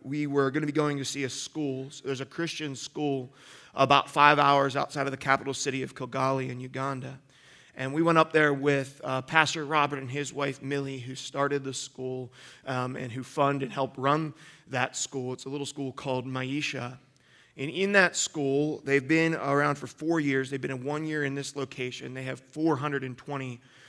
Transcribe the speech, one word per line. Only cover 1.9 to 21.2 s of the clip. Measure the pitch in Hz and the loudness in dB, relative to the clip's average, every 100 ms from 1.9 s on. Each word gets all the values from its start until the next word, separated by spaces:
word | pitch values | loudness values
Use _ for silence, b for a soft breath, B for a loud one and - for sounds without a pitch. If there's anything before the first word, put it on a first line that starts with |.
| - 135 | -10 -6
there's | 131 | -6
a | 135 | -6
Christian | - 170 - 151 127 | -6 -6 -6 -8 -8
school | - - 147 135 127 B B B B | -10 -2 -2 -2 -6 B B B B
about | 131 135 143 - | 2 6 6 4
five | 151 147 147 | 8 8 10
hours | 143 139 139 135 | 8 6 4 0
outside | - 147 139 | -4 -2 -4
of | |
the | 135 | -4
capital | 139 135 131 131 | 2 2 2 -4
city | 143 131 | -2 -4
of | 131 - | -6 -8
Kigali | 127 135 131 135 131 | -6 0 0 0 -4
in | 123 | -8
Uganda. | 131 131 135 131 131 135 _ b b b b - | -10 -6 -4 -6 -10 -14 _ b b b b -8
And | 131 | -4
we | 151 | 2
went | 170 165 | 4 6
up | 160 | 6
there | 156 147 | 6 4
with, | 139 143 139 135 - | 4 2 2 -2 -8
uh, | 127 131 | -4 -4
Pastor | 127 160 151 165 143 | 4 4 4 0 0
Robert | 156 143 139 | 2 2 0
and | 131 | -6
his | 143 135 | -6 -6
wife, | 139 139 131 | -4 -4 -4
Millie, | 135 139 139 135 | -4 -4 -4 -8
who | 123 | -10
started | 131 - 143 139 143 135 | -12 -8 -2 0 0 -4
the | |
school, | 127 - - 127 127 123 B B B 131 | -8 -10 -8 -8 -8 -10 B B B -6
um, | 127 127 131 | -4 -2 -6
and | 123 | -8
who | 123 | -8
fund | 123 156 139 139 | -6 2 2 2
and | 127 | -4
help | 139 131 - | -2 -4 0
run | 135 156 156 - B B - | 2 2 0 -10 B B -6
that | 127 - - | -2 -2 -4
school. | - 135 127 | -8 -6 -6
It's | 127 | -8
a | 135 | -8
little | 143 139 | -6 -8
school | 143 135 | -6 -8
called | - 139 127 127 | -6 -4 -4 -2
Maisha. | 131 131 147 143 131 123 127 _ _ b b b - | -6 -4 -4 -4 -6 -10 -12 _ _ b b b -8
And | 143 | -6
in | 175 196 | -2 4
that | 202 180 - | 6 6 2
school, | - 156 139 139 151 147 139 | -4 -2 0 2 0 -2 2
they've | 139 131 | 2 4
been | 160 165 147 | 4 4 2
around | 139 143 147 143 | 2 4 4 0
for | 127 | -6
four | - 156 165 | -6 0 2
years. | 143 135 135 | 2 2 0
They've | 139 | -4
been | 139 | -4
in | 131 131 | -6 -4
one | 151 | -4
year | 156 151 | -4 -2